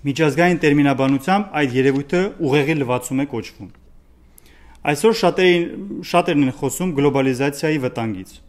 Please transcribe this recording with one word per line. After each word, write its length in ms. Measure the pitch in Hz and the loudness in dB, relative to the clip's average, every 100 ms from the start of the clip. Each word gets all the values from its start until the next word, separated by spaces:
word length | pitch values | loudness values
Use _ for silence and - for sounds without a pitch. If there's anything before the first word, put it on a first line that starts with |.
| 143 | -4
Միջազգային 520 | 131 156 135 175 175 | 0 0 2 2 2
տերմինաբանությամբ 880 | 156 143 143 131 135 139 156 196 202 151 | 2 4 2 2 0 0 0 -2 0 -2
այդ 160 | 143 123 | -2 2
երևույթը 440 | 131 139 143 180 196 - | 2 0 -2 -2 -2 -4
ուղեղի 360 | 156 147 143 156 | 0 0 0 -2
լվացում 440 | 127 123 - 135 | -2 -4 -2 -4
է 40 | 139 | -4
կոչվում։ 400 | 120 98 - 95 - - - _ - - - - - - - - | -6 -10 -16 -20 -20 -20 -20 _ -20 -20 -20 -20 -20 -20 -8 -4
Այսօր 320 | 147 220 220 | 2 2 4
շատերի-, 480 | 180 175 185 175 170 - 202 - 180 | 2 4 4 4 0 -6 -10 -10 0
շատերն 380 | 175 175 147 135 | 0 2 2 0
են 60 | - | 0
խոսում 380 | 139 - 185 139 | -6 -4 -4 0
գլոբալիզացիայի 840 | 143 135 135 123 139 147 160 156 | 2 2 0 0 -2 -2 -2 -2
վտանգից։ 500 | 127 120 113 95 92 - | -2 -4 -6 -6 -12 -20